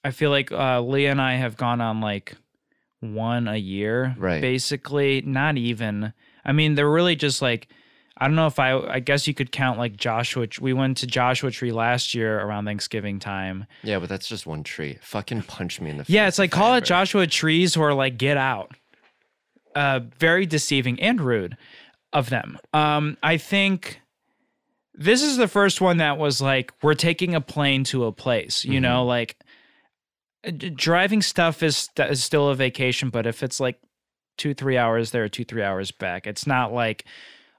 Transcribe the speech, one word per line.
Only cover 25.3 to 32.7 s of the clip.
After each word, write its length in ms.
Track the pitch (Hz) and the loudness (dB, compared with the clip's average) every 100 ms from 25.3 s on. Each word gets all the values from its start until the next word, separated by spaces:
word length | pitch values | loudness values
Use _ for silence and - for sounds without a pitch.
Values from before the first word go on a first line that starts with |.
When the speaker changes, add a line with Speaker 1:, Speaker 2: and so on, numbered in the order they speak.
| 254 | 2
Speaker 1:
the 120 | 220 | 2
first 340 | 202 196 - | 4 2 4
one 160 | 185 170 | 2 4
that 180 | 156 143 | 2 2
was 240 | 147 131 | 0 0
like, 320 | 135 135 127 - | 2 2 0 0
we're 140 | 147 | 2
taking 400 | 151 165 165 180 | 4 2 0 0
a 60 | 165 | -2
plane 420 | 135 - 143 135 | -2 0 2 2
to 200 | 131 131 117 | 2 0 -2
a 60 | |
place, 520 | - 135 117 - - | -2 0 0 0 -4
you 160 | 131 135 | -2 2
know, 200 | 127 123 | 2 2
Speaker 2:
Mm-hmm. 80 | 123 | 2
Speaker 1:
like, 280 | 123 117 - _ - _ _ _ _ _ _ _ _ - | 0 -2 -8 _ -20 _ _ _ _ _ _ _ _ -10
uh, 40 | 156 | -8
d-, 140 | 185 | -8
driving 500 | 143 160 170 190 214 | -4 2 2 4 2
stuff 420 | - - 170 156 | 2 2 2 2
is 140 | 160 139 | 0 0
st-, 320 | - - 139 | -2 -2 0
is 140 | 135 | 0
still 240 | - 151 143 | 0 2 2
a 60 | |
vacation, 560 | 131 131 | 2 0